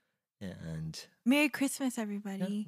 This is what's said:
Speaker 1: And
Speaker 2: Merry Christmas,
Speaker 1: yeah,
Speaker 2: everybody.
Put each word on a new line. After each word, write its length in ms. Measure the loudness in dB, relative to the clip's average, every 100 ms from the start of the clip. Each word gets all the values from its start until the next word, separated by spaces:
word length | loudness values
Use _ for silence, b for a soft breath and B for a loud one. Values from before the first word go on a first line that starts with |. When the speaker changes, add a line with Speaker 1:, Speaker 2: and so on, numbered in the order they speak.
| _ _ _ _
Speaker 1:
And 680 | -10 -8 -6 -4 -6 -8 -14 _ 4
Speaker 2:
Merry 240 | 6 4
Christmas, 480 | 2 0 0 -2 -2
Speaker 1:
yeah, 60 |
Speaker 2:
everybody. 640 | -4 -4 -4 -4 -2 -2